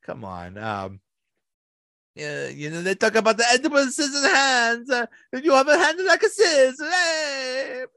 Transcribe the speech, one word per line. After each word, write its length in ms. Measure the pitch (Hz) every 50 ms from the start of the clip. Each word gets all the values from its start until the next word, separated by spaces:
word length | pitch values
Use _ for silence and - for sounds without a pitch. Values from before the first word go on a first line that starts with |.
| _
Come 200 | - - 131 113
on. 320 | 98 92 87 87 90 92
Um, 420 | 101 107 113 107 101 95 98 98 98 _ _ _ _ _ _ _ _ _ _ _ _ _ _ _ _ _ _ _ _ _ _ _
yeah, 340 | - 147 147 147 143 139 131
you 200 | 135 139 147 147
know, 120 | 160 170
they 140 | 175 185 190
talk 200 | 190 - 220 214
about 220 | 220 208 220 220
the 80 | 208 233 240
Edward 380 | 240 254 262 311 311 285 277
Scissorhands. 1000 | 262 247 - 311 285 269 285 - - 381 269 277 269 262 247 233 233 233 233 240 254
Uh, 180 | 269 240 240 226 _ - _ _ - 254
you 120 | 269 320 277
have 140 | 262 269
a 100 | 285 302
hand 220 | 349 349 294 320 339 370
like 160 | 381 339 349
a 80 | - 427
scissor. 600 | - - 427 370 320 285 262 262 254 269 311 302
Hey! 960 | 339 359 359 330 330 311 311 294 277 269 262 254 254 262 269 294 262 247 254 254 _